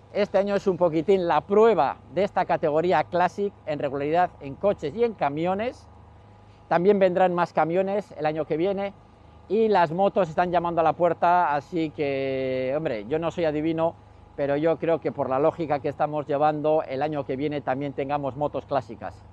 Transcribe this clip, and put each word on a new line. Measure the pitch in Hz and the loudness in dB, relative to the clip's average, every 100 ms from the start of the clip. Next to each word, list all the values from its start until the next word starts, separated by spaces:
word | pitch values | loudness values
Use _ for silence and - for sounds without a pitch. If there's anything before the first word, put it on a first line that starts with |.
| - | -8
Este | 175 202 196 | -4 0 0
año | 196 202 | 0 0
es | 196 | 0
un | 170 | 2
poquitín | 175 156 151 196 170 | 2 2 2 2 4
la | 160 | 0
prueba | - 202 226 196 135 98 - | 2 4 6 6 2 -2 -8
de | 135 196 | -4 -2
esta | - | -2
categoría | 180 165 165 147 175 170 113 | 0 0 0 0 2 2 0
Classic | 175 175 - 202 196 - | 0 0 -2 -6 -6 -8
en | 147 | -6
regularidad | 139 139 143 165 175 - | -4 -4 -2 0 0 -2
en | 143 139 | -14 -4
coches | 196 196 151 | -2 -2 -4
y | 175 233 | -2 -2
en | |
camiones. | 208 147 143 170 190 233 - - - - - - - - - - | 0 -4 -2 -2 -2 -4 -10 -18 -20 -20 -20 -20 -20 -20 -16 -2
También | 170 180 208 | 2 4 4
vendrán | 190 180 185 | 4 4 2
más | 175 175 | 2 0
camiones | - 156 170 190 202 - - | 0 0 0 0 -2 -6 -4
el | 151 | -4
año | 160 | -2
que | 151 156 | -2 -2
viene | 185 196 196 - - - - - - | -2 -2 -6 -10 -20 -20 -20 -20 -4
y | 202 220 | 0 2
las | 196 170 | 4 2
motos | 165 196 208 175 | 2 0 2 -2
están | 156 180 | 0 0
llamando | 170 170 170 | 2 0 0
a | |
la | 160 | 0
puerta, | 151 175 160 175 180 175 143 | 2 2 2 2 4 2 0
así | 135 175 160 | -4 -4 -4
que, | 147 143 135 135 135 131 131 131 143 | -2 -4 -2 -2 -2 -2 -2 -2 -2
hombre, | 160 113 104 | -4 -6 -4
yo | 156 | -4
no | 165 | -2
soy | 165 165 | -2 -2
adivino, | 151 156 160 165 - - - - - | 0 -2 0 -2 -4 -20 -20 -16 -6
pero | 143 143 | -2 0
yo | 160 160 | 0 0
creo | 160 165 | 0 0
que | 151 | -2
por | 135 127 | -4 -2
la | 131 | 2
lógica | 156 156 156 147 | 0 0 -2 -2
que | 147 | -4
estamos | 139 151 151 143 | -4 -4 -4 -2
llevando, | 143 151 151 147 156 | 0 0 0 2 0
el | - 131 | 0 -4
año | 151 151 135 | -4 -4 -4
que | 131 | -4
viene | 147 147 | -4 -4
también | 131 131 143 | -4 -4 -4
tengamos | 131 135 147 139 123 | -6 -4 -4 -4 -4
motos | 147 139 - | -4 -6 -4
clásicas. | 139 120 107 92 - - | -4 -4 -12 -14 -14 -20